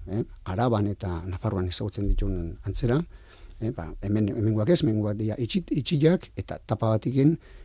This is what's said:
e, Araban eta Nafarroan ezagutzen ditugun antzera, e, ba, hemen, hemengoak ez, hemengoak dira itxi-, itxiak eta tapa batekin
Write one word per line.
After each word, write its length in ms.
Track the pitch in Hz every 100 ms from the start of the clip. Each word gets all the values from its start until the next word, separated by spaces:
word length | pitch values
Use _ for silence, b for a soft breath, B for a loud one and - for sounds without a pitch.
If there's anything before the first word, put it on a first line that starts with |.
e, 200 | - 101 - -
Araban 460 | - 95 123 107 101
eta 340 | 98 98 87
Nafarroan 460 | 90 90 113 98 90
ezagutzen 400 | - 101 - 101
ditugun 480 | - 101 90 85 -
antzera, 360 | - - 117 135 170 b b b b
e, 160 | - 110
ba, 200 | 104 80 -
hemen, 300 | 98 104 101
hemengoak 400 | - 110 107 107
ez, 120 | 175
hemengoak 340 | 113 107 104 104
dira 200 | 110 107
itxi-, 260 | 117 196 -
itxiak 640 | 233 117 151 156 185 -
eta 240 | - - -
tapa 320 | - 113 113
batekin 480 | 110 - 135 143 165 b b